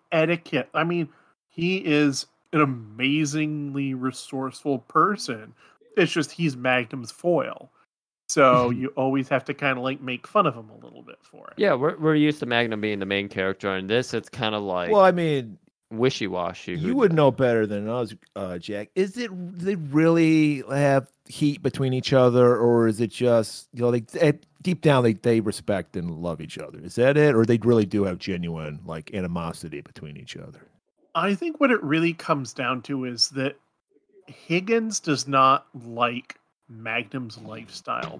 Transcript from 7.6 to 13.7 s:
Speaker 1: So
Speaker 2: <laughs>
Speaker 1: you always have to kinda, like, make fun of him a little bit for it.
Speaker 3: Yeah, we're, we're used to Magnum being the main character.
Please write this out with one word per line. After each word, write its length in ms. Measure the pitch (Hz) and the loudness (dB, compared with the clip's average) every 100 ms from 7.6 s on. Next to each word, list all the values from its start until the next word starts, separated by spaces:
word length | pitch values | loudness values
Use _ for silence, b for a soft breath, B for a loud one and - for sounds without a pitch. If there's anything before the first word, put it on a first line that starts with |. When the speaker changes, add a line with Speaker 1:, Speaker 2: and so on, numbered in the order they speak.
| - _ _ _ _ _ - | -16 _ _ _ _ _ -6
Speaker 1:
So 400 | 160 135 123 123 | 4 6 6 4
Speaker 2:
<laughs> 0 | |
Speaker 1:
you 200 | 120 131 | -2 -4
always 380 | - 131 139 131 | -2 0 0 0
have 140 | 131 - | -2 -4
to 80 | |
kinda, 280 | 143 139 127 | -4 -2 -2
like, 200 | 127 143 | -4 -6
make 260 | 127 123 - | -8 -10 -2
fun 180 | 214 170 | 2 2
of 80 | 117 | 0
him 140 | 107 | -10
a 60 | 110 62 | -20 -20
little 160 | - | -20
bit 160 | - - | -20 -20
for 260 | _ - - | _ -20 -14
it. 40 | - | -2
Speaker 3:
Yeah, 160 | 202 | 0
we're, 240 | 131 147 - | 2 0 0
we're 180 | 156 151 | 2 4
used 240 | 151 147 | 4 0
to 60 | 123 | -2
Magnum 340 | 117 117 107 | 0 0 -2
being 180 | 107 101 | -2 -2
the 60 | 95 | -2
main 220 | 101 101 | -2 -2
character. 460 | 101 95 98 101 | -2 -2 -2 -4